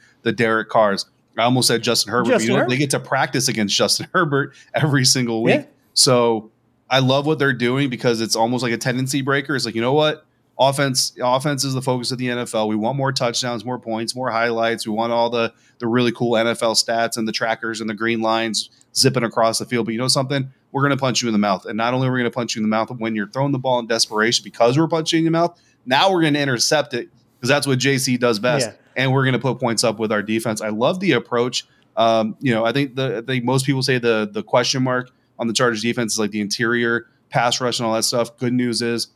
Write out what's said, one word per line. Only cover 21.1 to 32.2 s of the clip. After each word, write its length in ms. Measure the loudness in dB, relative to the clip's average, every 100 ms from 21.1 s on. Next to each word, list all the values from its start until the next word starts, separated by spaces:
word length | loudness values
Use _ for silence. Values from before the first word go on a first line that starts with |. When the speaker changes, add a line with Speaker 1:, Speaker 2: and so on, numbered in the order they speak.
| 0
Speaker 1:
you 60 | 0
in 40 |
the 60 | 0
mouth. 260 | 2 0
And 120 | -4 -2
not 180 | -2
only 140 | 0 0
are 40 |
we 60 | 0
gonna 120 | -2
punch 240 | -2 -6
you 40 | -4
in 40 |
the 40 | 0
mouth 220 | 0 -2
when 240 | -4 -4
you're 140 | -4 -4
throwing 240 | -2 -2
the 60 | -2
ball 200 | 0 -2
in 80 | 0
desperation 560 | -2 0 0 0 0
because 320 | -6 2 2 4
we're 120 | 2
punching 300 | 0 0 0
you 40 | 2
in 40 |
the 60 | 2
mouth, 200 | 0 -2 _ _ 0
now 240 | 2 4
we're 100 | 4
gonna 180 | 2 2
intercept 520 | 0 0 2 2 0
it 160 | -6 -8 _ _ _
'cause 80 | 0
that's 180 | 2 2
what 100 | 0
J 180 | 2 0
C 180 | 0 0
does 200 | 0 2
best. 260 | 0 0 -2
Speaker 2:
Yeah. 60 | -8 _ -2
Speaker 1:
And 160 | 0
we're 120 | 2
gonna 140 | 2 0
put 220 | -2 -2
points 240 | -2 0
up 140 | 0 0
with 100 | -2
our 100 | -2
defense. 380 | 0 -2 -2 -4
I 80 | -6
love 280 | 0 0 0
the 120 | 0
approach. 520 | 0 0 -2 -2 -4 -10 _ _ 0
Um, 400 | 2 4